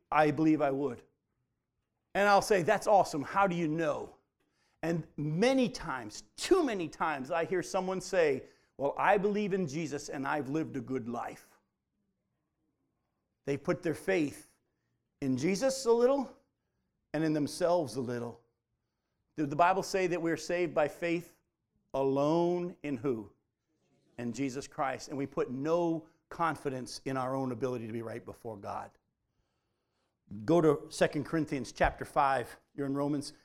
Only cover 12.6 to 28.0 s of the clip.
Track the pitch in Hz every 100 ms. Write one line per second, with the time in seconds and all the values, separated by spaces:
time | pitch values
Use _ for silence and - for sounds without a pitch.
12.6 | _ _ _ _ _ _ _ _ - 143
13.6 | - 175 170 147 - 185 143 - - _
14.6 | _ _ _ _ _ _ 139 127 165 190
15.6 | 269 262 233 233 247 277 240 - _ _
16.6 | _ _ _ _ _ 147 160 151 139 -
17.6 | 170 175 139 127 120 120 117 117 _ _
18.6 | _ _ _ _ _ _ _ - 147 143
19.6 | 175 190 185 196 185 170 165 160 - 175
20.6 | 170 147 147 - 170 170 170 _ _ _
21.6 | _ _ _ 135 135 135 147 170 175 175
22.6 | 175 - 147 170 143 113 95 _ _ _
23.6 | _ _ _ _ _ - 120 117 139 127
24.6 | - - 135 123 - 143 139 - 147 131
25.6 | 151 175 170 165 - _ _ - 165 139
26.6 | 147 131 117 - 135 135 127 135 131 117
27.6 | 127 127 113 113